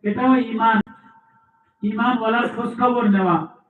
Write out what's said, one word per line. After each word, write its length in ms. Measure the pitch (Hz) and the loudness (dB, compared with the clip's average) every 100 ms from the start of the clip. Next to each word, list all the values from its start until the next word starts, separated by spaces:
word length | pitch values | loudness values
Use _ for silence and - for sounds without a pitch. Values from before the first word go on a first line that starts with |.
এটাও 340 | 208 202 254 262 | -4 -2 2 2
ইমান। 440 | 226 220 226 220 - - - - _ _ _ _ _ _ | 2 0 2 2 -2 -10 -20 -20 _ _ _ _ _ _
ইমানওয়ালার 640 | 208 214 240 240 220 233 254 | -6 -2 0 0 0 -2 -2
খোঁজ 320 | - 233 - | -6 -8 -2
খবর 280 | 247 240 214 | 0 2 2
নেওয়া 380 | 196 185 165 160 - _ | 2 2 0 -4 -16 _